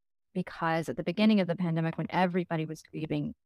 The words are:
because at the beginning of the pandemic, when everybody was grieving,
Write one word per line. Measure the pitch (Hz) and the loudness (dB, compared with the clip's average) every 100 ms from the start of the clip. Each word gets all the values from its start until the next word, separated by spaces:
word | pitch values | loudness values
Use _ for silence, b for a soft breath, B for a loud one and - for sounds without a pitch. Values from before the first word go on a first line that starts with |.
| _ _ _ | _ _ _
because | 185 - - 165 165 156 | -6 -6 -4 0 0 -2
at | 127 | -4
the | |
beginning | 170 170 220 208 | -2 4 4 6
of | 175 | 2
the | 160 | 0
pandemic, | 175 165 165 165 | 0 0 0 -2
when | 160 | -2
everybody | 170 185 180 170 165 156 | 2 2 2 -2 -4 -4
was | 156 | -8
grieving, | - 156 156 151 151 - | -10 -8 -4 -2 -4 -8